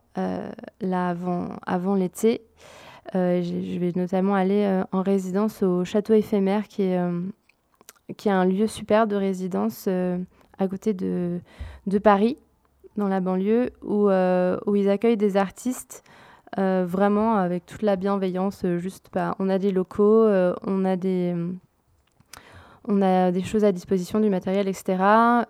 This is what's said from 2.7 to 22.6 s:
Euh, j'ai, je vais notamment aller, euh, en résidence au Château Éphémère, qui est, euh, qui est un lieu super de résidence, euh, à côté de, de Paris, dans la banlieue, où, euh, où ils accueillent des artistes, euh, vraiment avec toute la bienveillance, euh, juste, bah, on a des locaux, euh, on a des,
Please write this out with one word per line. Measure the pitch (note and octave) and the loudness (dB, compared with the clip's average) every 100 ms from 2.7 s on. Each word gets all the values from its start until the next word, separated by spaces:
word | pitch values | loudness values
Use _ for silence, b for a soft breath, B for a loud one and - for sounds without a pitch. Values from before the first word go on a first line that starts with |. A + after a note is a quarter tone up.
| B B B - F#3+ | B B B -8 -2
Euh, | F3+ F3+ | 0 0
j'ai, | F3 F3+ | -2 -4
je | F#3 F#3 | -6 -4
vais | F3 F3+ | -2 -2
notamment | F3+ F#3+ F#3+ G3+ | -2 0 0 2
aller, | F#3 G3+ G3+ | 2 2 2
euh, | F#3 F#3+ | 0 -2
en | F#3+ | -2
résidence | F#3 G3 F#3 F#3 G#3+ - | 0 0 0 -2 -2 0
au | G3 F3+ | 0 0
Château | F3+ G#3+ G3+ | 0 -2 2
Éphémère, | A3 G3+ G#3 F#3+ G#3 G3+ | 2 2 0 0 0 -4
qui | - | -4
est, | F#3+ F3+ | -2 0
euh, | F3 F3 F3+ - _ _ _ _ _ - - - | -2 -4 -6 -12 _ _ _ _ _ -20 -18 -6
qui | G#3+ | 0
est | |
un | F#3+ F#3 | 2 2
lieu | F#3+ A3 | 2 0
super | - G#3+ G#3 A3+ | -2 0 2 2
de | G3+ | 0
résidence, | G3 F#3 F#3 F#3+ G#3+ A3+ - | -2 -4 -4 -4 -4 -4 -4
euh, | F#3 F3+ F3+ F3+ b b - | -2 -2 -4 -6 b b -4
à | F#3+ | -4
côté | F#3+ - | -2 -4
de, | F#3+ F#3+ F3+ F3 F3 - B B B - | -2 -2 -2 -2 -6 -10 B B B -2
de | G3+ | 2
Paris, | G#3+ G3+ A3 C#4 _ _ _ _ - - | 4 4 4 -2 _ _ _ _ -14 -6
dans | G3+ | -2
la | F#3+ | -2
banlieue, | F#3 F#3 G3 A3+ B3 - | 0 -2 2 2 0 -6
où, | - G#3 G#3 | -4 2 4
euh, | F#3+ F#3 F3+ F3+ F#3 - | 4 2 2 2 0 0
où | G3+ | 0
ils | G3 | 2
accueillent | G3+ A#3 A#3 | 2 2 2
des | G#3 F#3+ | 2 2
artistes, | G3 - B3 B3+ - - _ B B B - - | 0 -4 -8 -8 -10 -20 _ B B B -12 -2
euh, | G3 F#3 F3+ | 0 0 0
vraiment | F#3 G3+ G#3 A3 A3 | 0 2 2 2 2
avec | F3+ F3+ - | 0 -2 -8
toute | - | -4
la | G#3+ F#3+ | 0 0
bienveillance, | G3 G3 F#3+ F3+ F#3+ G3 F#3 | 0 -2 -2 -2 -4 -2 -2
euh, | F3 | -2
juste, | F3+ - _ | -4 -12 _
bah, | F#3+ F3 - | -4 -4 -2
on | F#3+ | 0
a | F#3+ | 0
des | G3 | 2
locaux, | F#3+ F#3 - G#3 A3 | 0 -2 2 4 6
euh, | A3 G3 F3+ - - | 6 4 2 0 -2
on | F#3+ | 0
a | F#3+ F#3+ | 0 0
des, | F#3+ F#3 F3 F3 E3+ F#3 _ _ _ _ _ _ _ B B B | -2 -2 -2 -2 -6 -8 _ _ _ _ _ _ _ B B B